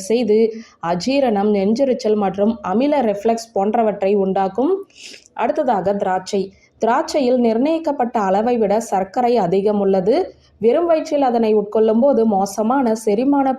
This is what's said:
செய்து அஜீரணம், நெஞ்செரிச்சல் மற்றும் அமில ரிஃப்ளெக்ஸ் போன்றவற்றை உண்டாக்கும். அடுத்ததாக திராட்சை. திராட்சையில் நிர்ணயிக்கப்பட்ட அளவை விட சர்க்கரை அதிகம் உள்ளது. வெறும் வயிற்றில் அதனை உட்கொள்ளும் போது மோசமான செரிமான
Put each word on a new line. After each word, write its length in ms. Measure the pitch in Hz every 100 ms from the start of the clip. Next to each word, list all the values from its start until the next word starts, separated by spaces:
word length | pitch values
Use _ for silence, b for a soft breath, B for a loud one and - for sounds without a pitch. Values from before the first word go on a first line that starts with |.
| 190
செய்து 300 | 233 214 214 226 220 B B 170
அஜீரணம், 580 | 180 233 277 254 202 208 202
நெஞ்செரிச்சல் 640 | 196 226 269 240 214 214 196
மற்றும் 280 | 190 214 233 180
அமில 280 | 208 285 294 233
ரிஃப்ளெக்ஸ் 420 | 202 220 226 - 202
போன்றவற்றை 580 | 196 233 220 202 196 208
உண்டாக்கும். 480 | 190 190 190 190 285 392 - B B B B -
அடுத்ததாக 480 | 233 294 262 202 185 202
திராட்சை. 440 | 190 185 185 196 196 b b _
திராட்சையில் 560 | 226 254 320 302 247 254
நிர்ணயிக்கப்பட்ட 720 | 233 226 285 320 320 285 240 240 190
அளவை 240 | 190 233 240
விட 120 | 202 214 226
சர்க்கரை 420 | 190 190 254 240 240
அதிகம் 360 | 170 196 208 208
உள்ளது. 320 | 196 190 185 302 - B B _
வெறும் 220 | 214 294 339
வயிற்றில் 340 | 320 302 294 262
அதனை 220 | 233 226 214
உட்கொள்ளும் 420 | 202 226 220 220
போது 200 | 285 226 220
மோசமான 580 | 196 196 - 220 277 240 220
செரிமான 440 | 220 202 262 277 269